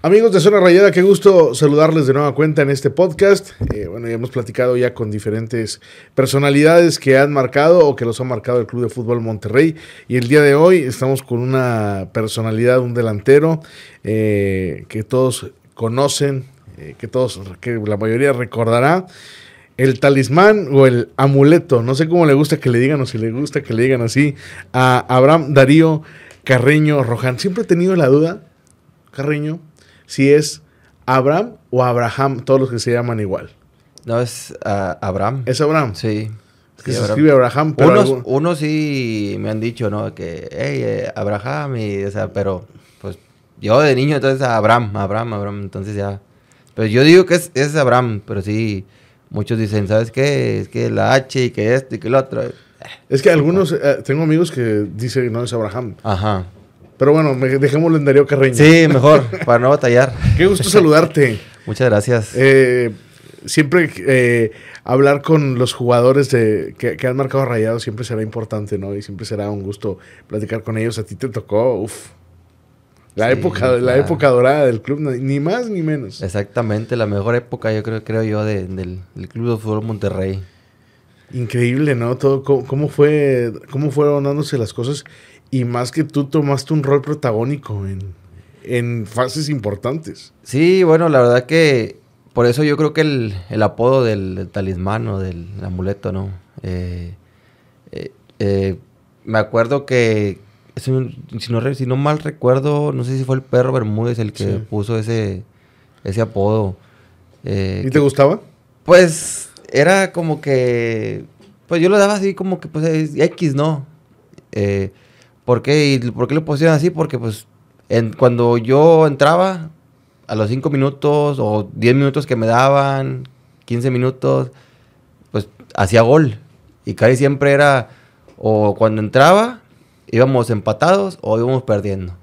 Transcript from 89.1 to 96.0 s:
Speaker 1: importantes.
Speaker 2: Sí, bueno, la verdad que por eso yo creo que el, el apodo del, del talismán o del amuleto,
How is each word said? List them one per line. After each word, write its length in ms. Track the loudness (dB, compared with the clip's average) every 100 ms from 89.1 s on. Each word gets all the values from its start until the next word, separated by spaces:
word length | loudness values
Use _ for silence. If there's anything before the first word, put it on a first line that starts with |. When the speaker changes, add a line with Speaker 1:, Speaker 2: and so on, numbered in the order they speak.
| -4 -4 -4 -6
Speaker 1:
importantes. 840 | -6 -6 -6 -6 -8 -10 -18 -20 _
Speaker 2:
Sí, 400 | -6 0 2 4
bueno, 260 | 4 4 4
la 120 | 4
verdad 240 | 4 2 2
que 520 | 2 4 2 -2 -10 _ _ _
por 120 | 0 0
eso 180 | 2
yo 140 | 0 0
creo 160 | 0
que 80 | 0
el, 320 | -2 -2 -4 -8 -8
el 140 | -2
apodo 400 | -2 0 2 2
del, 320 | 2 -2 -6 -8
del 120 | -8
talismán 580 | -6 -6 -4 -4 -4 -4
o 120 | -6
del 280 | -6 -10 -14 -12
amuleto, 480 | -10 -6 -6 -6